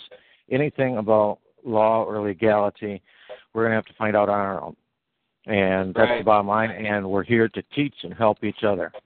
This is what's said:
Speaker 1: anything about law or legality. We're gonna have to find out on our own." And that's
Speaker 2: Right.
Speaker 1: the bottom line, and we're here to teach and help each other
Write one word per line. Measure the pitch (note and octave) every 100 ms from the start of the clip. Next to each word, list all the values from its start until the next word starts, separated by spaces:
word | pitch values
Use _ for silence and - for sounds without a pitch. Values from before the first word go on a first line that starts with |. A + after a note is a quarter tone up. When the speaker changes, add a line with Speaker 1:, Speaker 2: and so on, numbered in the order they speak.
| - - _ _ -
Speaker 1:
anything | C3 D3 - C3 A#2
about | G#2+ A2 G#2 - _ _
law | C3+ A2 A2 A2+
or | G2 G#2+
legality. | G#2 E2 A2 G#2 G2+ - G#2 G2 _ _ - - _
We're | A2+
gonna | A2+ A2
have | -
to |
find | - A2 G#2
out | G#2
on | G2+
our | G2 F2+
own." | C#2+ - _ _ _ _ _ _ -
And | G#2 F#2+ F#2+ F#2+ F2+
that's | A#2
Speaker 2:
Right. | A#2+
Speaker 1:
the | G#2
bottom | G#2 G2+
line, | G#2+ A2+
and | F#2 G#2+ G#2 F#2+
we're | G2
here | F#2 A#2 A2
to | G2+ -
teach | - D3 -
and | E2+
help | F2+ A2 G#2+
each | G#2+ -
other | G#2+ F#2+ E2 -